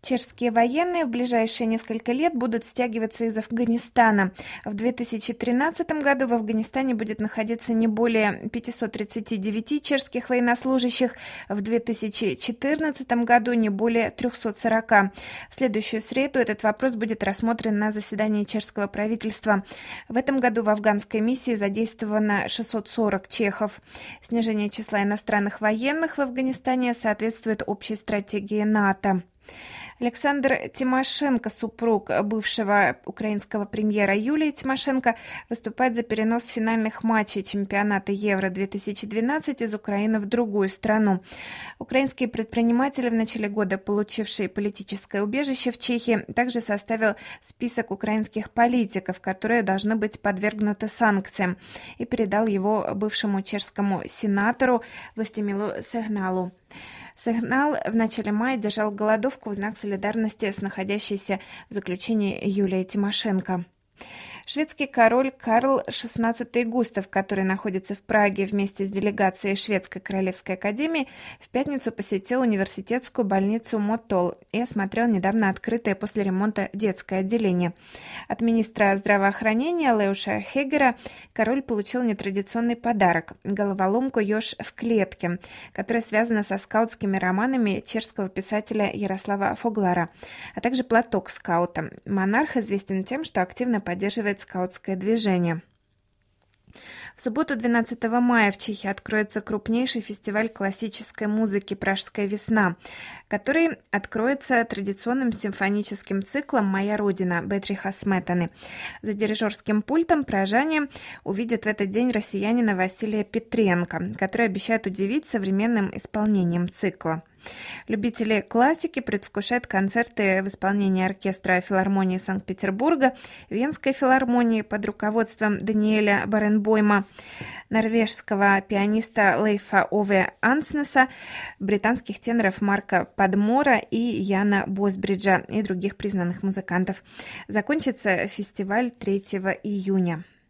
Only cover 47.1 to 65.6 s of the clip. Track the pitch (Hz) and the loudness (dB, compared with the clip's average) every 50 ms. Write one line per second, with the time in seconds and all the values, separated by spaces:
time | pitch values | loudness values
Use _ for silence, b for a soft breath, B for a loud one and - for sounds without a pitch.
47.1 | 202 B B B B B B - - _ - 240 - - 220 - 196 196 - - | 2 B B B B B B -14 -8 _ -6 -2 0 -2 -2 -2 -4 -4 -2 0
48.1 | 214 220 214 - - 214 208 - _ - 233 240 240 247 226 190 - 190 185 - | 0 0 -2 -2 -4 -8 -8 -4 _ 4 4 6 6 4 2 2 -2 -4 -4 -4
49.1 | 185 - - - 190 185 - 214 233 240 214 190 190 196 208 208 226 226 208 214 | -8 -6 -4 -6 -4 -2 0 2 2 4 4 2 0 0 2 0 0 0 0 -2
50.1 | 214 - _ 202 196 185 196 214 220 208 208 208 208 - - 214 - - 240 214 | -4 -2 _ -2 0 0 0 -2 0 0 0 0 0 -2 -4 -4 0 4 4 4
51.1 | 202 196 196 - - - 196 180 180 B B B B B B B B B 233 233 | 4 2 0 -4 -4 -2 0 -2 -2 B B B B B B B B B -6 -4
52.1 | - - 226 196 202 208 226 226 202 196 185 208 214 214 - - - 196 208 214 | 0 0 0 2 2 2 2 2 2 0 2 2 0 0 0 -2 -2 -2 -2 -2
53.1 | 214 - - 208 202 196 196 - - 202 - - - - 202 202 196 - - - | -2 -2 -2 0 0 -2 -2 -4 -4 -4 -4 -6 -4 -2 0 0 0 -2 -2 -4
54.1 | - - - 214 196 196 202 220 240 - 269 254 247 233 240 B B B B B | -6 -4 -2 0 0 2 2 0 2 2 2 2 2 2 0 B B B B B
55.1 | B - 220 214 - 220 208 202 202 196 208 202 - - 226 - - 233 220 220 | B -6 -6 -6 -4 -4 -4 -4 -2 -2 -2 -4 -4 -6 -8 -6 -4 -4 -4 -2
56.1 | 214 202 190 185 185 185 185 185 - _ _ _ B B B B B B B B | -2 -2 -2 0 0 -2 -2 -4 -8 _ _ _ B B B B B B B B
57.1 | B - - 240 226 233 233 - 247 262 285 302 294 - - - 220 226 226 220 | B -6 -2 -2 0 0 0 0 2 2 2 2 0 -2 -4 0 2 2 2 2
58.1 | 220 - 208 208 202 208 233 254 262 240 196 208 254 - 214 214 208 202 214 214 | 0 -4 -4 -2 0 0 0 0 -2 -2 -2 -2 -2 0 -2 -2 -2 -2 2 2
59.1 | 220 220 208 269 269 - - 220 202 196 196 208 226 - - 202 202 190 202 208 | 2 2 2 -2 -4 -4 -8 -8 -6 -4 -4 -6 -6 -6 -6 -4 -4 -2 -2 -2
60.1 | 214 233 220 220 - - - 202 196 - 202 196 - - 190 196 202 214 - - | 0 0 0 -2 -2 -2 -4 -4 -2 -2 -6 -6 -4 -4 -4 -2 -2 -2 -2 -4
61.1 | 208 196 - - 196 190 B B B B B B - 202 190 - 180 185 - - | -4 -4 -2 -2 -4 -4 B B B B B B -8 -6 -4 -4 -6 -6 -2 0
62.1 | 226 220 208 196 - - - 208 190 202 202 185 190 185 185 190 - 202 202 202 | 2 2 2 2 -2 -2 -2 -2 2 2 2 2 2 0 -2 -2 -2 -2 -2 0
63.1 | 208 - - 226 196 190 185 - 185 175 175 - _ _ _ _ _ B B B | 0 -2 0 0 0 0 0 0 -4 -4 -4 -8 _ _ _ _ _ B B B
64.1 | B B B B B B B - - 277 311 311 - - 285 269 - 254 233 226 | B B B B B B B -6 -2 -2 -2 -2 -2 -4 -4 -2 4 6 6 6
65.1 | 226 247 269 269 262 - - 233 220 233 | 8 6 2 2 -2 -6 -2 2 2 4